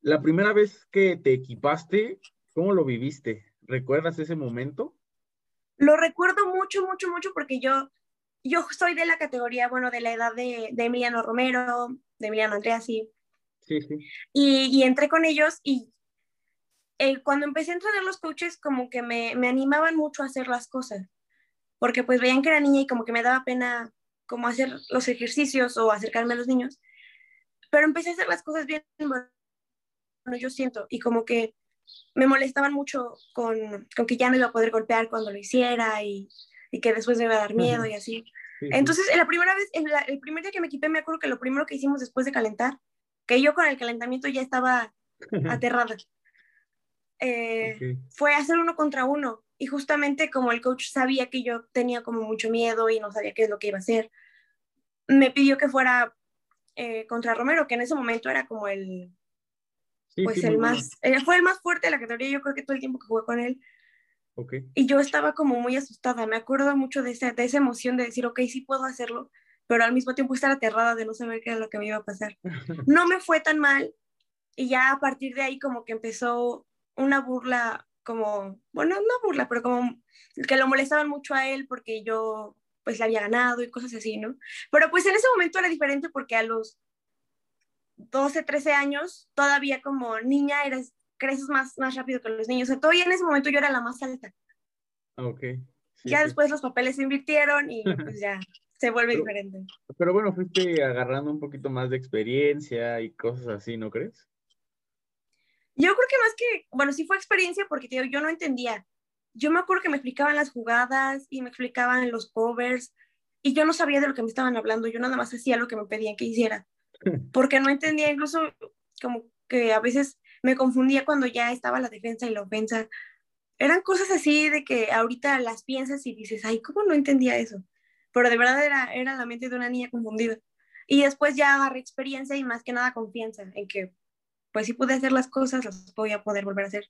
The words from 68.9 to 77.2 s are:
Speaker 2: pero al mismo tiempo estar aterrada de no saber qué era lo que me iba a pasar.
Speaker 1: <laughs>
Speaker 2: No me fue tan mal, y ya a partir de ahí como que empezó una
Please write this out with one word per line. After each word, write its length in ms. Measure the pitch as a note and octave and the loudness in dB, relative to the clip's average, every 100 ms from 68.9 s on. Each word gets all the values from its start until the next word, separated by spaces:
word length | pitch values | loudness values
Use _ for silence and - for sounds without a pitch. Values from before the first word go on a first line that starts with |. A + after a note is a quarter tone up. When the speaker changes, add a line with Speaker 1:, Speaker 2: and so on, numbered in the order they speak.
| C4 A#3 A#3+ B3+ _ _ _ _ | -8 -8 -8 -12 _ _ _ _
Speaker 2:
pero 160 | A#3 A#3 | 4 4
al 80 | |
mismo 200 | B3+ B3+ B3+ | 2 0 -2
tiempo 180 | C4+ | -2
estar 180 | C4 C#4 | 0 0
aterrada 440 | C4+ A3+ A3 A#3 A3+ | 2 0 2 0 0
de 100 | A3 | -6
no 80 | |
saber 280 | A3 A#3 A3+ | -8 -8 -8
qué 80 | A#3 | -6
era 80 | A3+ | -6
lo 100 | A3 | -6
que 100 | G#3+ | -8
me 80 | G#3 | -6
iba 100 | G#3+ | -6
a 60 | |
pasar. 340 | G#3+ G3 G#3+ - | -8 -10 -10 -10
Speaker 1:
<laughs> 420 | F#3 C#3+ - E3 C3+ | -12 -10 -10 -2 6
Speaker 2:
No 220 | D#4 F4 | 6 6
me 120 | F4+ | 2
fue 200 | F4+ D#4+ | 2 0
tan 180 | D#4+ D#4 | 2 2
mal, 360 | D4 C#4 - - _ _ _ _ _ - | 4 2 0 -10 _ _ _ _ _ -8
y 140 | B3+ | 0
ya 220 | B3+ C4 | 4 4
a 60 | C#4 | 4
partir 360 | C#4 C4+ C4+ B3 | 0 -2 -8 -4
de 80 | |
ahí 160 | C4+ C4+ | -4 -4
como 260 | C#4 B3 A3+ | -6 -6 -8
que 80 | |
empezó 720 | A3+ A3+ A3 A#3+ A#3+ A#3+ A#3+ _ _ _ - | -8 -8 -4 -2 0 -2 -4 _ _ _ -2
una 240 | C4+ C#4 | 2 2